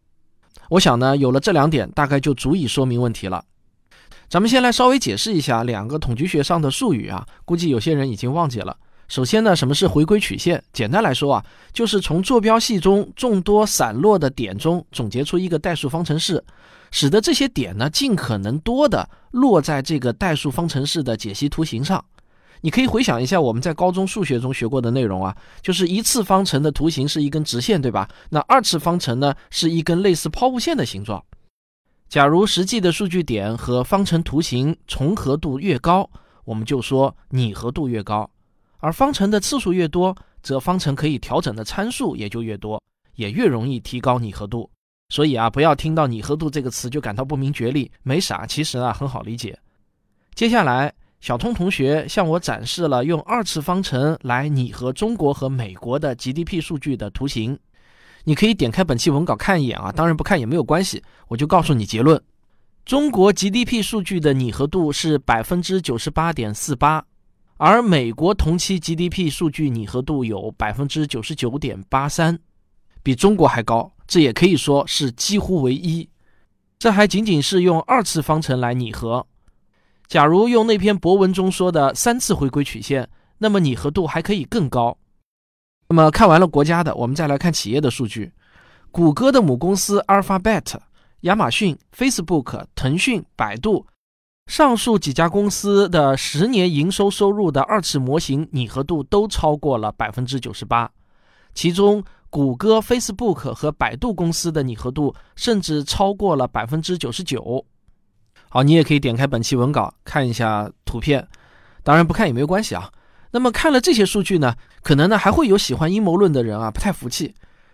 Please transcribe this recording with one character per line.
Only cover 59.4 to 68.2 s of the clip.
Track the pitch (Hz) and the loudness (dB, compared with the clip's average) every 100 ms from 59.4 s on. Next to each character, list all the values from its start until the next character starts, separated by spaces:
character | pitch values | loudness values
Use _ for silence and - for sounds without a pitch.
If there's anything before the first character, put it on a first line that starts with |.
| - 185 | 0 0
一 | 131 | 0
眼 | - | -4
啊， | 95 | -8
当 | - 165 | 0 0
然 | 160 | 0
不 | |
看 | - 185 | 0 0
也 | 113 | 0
没 | 165 | -2
有 | |
关 | 123 156 | 0 0
系， | 190 208 - _ - | 0 -6 -14 _ -10
我 | 117 | -4
就 | 147 | 2
告 | 180 | 2
诉 | 151 | 4
你 | 131 | 0
结 | 101 107 | 0 2
论。 | 135 156 _ _ _ _ _ _ - | 4 4 _ _ _ _ _ _ -4
中 | 269 294 | 0 0
国 | 220 190 | 4 4
G | 202 202 | 4 0
D | 190 180 | 0 0
P | 233 | -2
数 | 190 220 | -2 -4
据 | 180 185 | -4 -2
的 | 151 | 0
拟 | 135 123 | 0 -2
合 | 104 143 | -2 -2
度 | 190 156 | 0 -2
是 | 143 160 147 | -2 0 0
百 | - 117 | 0 -2
分 | 113 175 | 0 -4
之 | 180 185 | -2 -2
九 | 160 117 | -2 -4
十 | - | -4
八 | 160 165 | -2 -2
点 | 151 107 | -2 -6
四 | 101 - | -6 -6
八， | 135 147 156 - _ _ _ _ - | 0 2 0 -4 _ _ _ _ 0
而 | 151 220 | 4 4
美 | 233 160 120 | 4 2 0
国 | 113 | 0